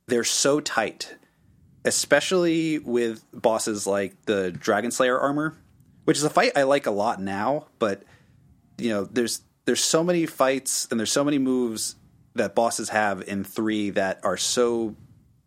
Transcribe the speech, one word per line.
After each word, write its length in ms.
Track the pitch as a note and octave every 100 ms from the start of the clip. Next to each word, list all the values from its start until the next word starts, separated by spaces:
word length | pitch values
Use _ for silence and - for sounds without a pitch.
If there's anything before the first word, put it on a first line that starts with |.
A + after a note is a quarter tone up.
| -
they're 160 | A#2+ A#2
so 340 | - C#3+ D3
tight, 560 | D3 - G#2 - - - _ _ _ _ _ _ B2
especially 960 | - - C#3+ - F#3+ F3 E3 D#3+ D3+
with 440 | D3 A#2+ A#2 A2 _
bosses 540 | - A#2 A2 - G#2 G2
like 280 | G2+ G2 - -
the 260 | G2+ F#2
Dragon 400 | E2 - G#2 A#2+
Slayer 280 | - B2+ C3
armor, 360 | C3+ D3 D#3 - _ _ _ _ -
which 120 | C#3
is 60 |
a 60 | D3+
fight 220 | E3+ A3 C#3+
I 80 |
like 220 | C3+ C#3+ C3
a 60 |
lot 300 | G2+ A2 F#2
now, 460 | G2 G2 A2 D3 - _
but, 240 | A2 G2 - - _ _ _ _ _ -
you 120 | A#2
know, 160 | G#2 F#2
there's, 360 | A#2+ A#2 - - _ -
there's 180 | A#2+
so 200 | - D#3+
many 220 | E3+ F3 D#3
fights 600 | - C3+ C3+ - - -
and 100 | A#2
there's 120 | G#2+
so 120 | C#3+
many 140 | C#3+ D3
moves 580 | C3 B2+ B2 A2 - - - _ _ -
that 200 | G2+ -
bosses 340 | A#2 - G#2+
have 320 | G#2+ G#2 F#2+ -
in 160 | G2
three 460 | F#2+ - A2 G#2+ G#2
that 280 | G2 F#2+ -
are 140 | G#2 F2+
so 580 | - - A#2+ A#2 A2+ A2 - - _ _